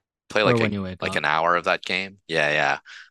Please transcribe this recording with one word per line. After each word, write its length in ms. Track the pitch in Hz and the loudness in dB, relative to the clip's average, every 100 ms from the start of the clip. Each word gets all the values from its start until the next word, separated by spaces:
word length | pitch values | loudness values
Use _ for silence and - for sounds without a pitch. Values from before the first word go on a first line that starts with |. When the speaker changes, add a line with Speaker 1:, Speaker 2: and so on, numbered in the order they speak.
| _ _ - | _ _ -4
Speaker 1:
play, 140 | 107 | 0
Speaker 2:
Or 0 | |
Speaker 1:
like, 120 | 104 117 | 2 4
Speaker 2:
when 160 | 107 | 2
Speaker 1:
a, 0 | |
Speaker 2:
you 100 | 101 | -2
wake 200 | 95 92 | -6 -6
Speaker 1:
like, 100 | 80 | -4
Speaker 2:
up. 40 | 92 | -2
Speaker 1:
an 80 | |
hour 320 | 73 78 85 87 | 0 2 2 2
of 80 | |
that 200 | 87 87 | 2 -2
game. 340 | - 92 98 98 - | -2 -4 -6 -12 -4
Yeah, 220 | 80 73 | 0 2
yeah, 280 | 76 71 69 - - - | 2 0 -2 -8 -20 -18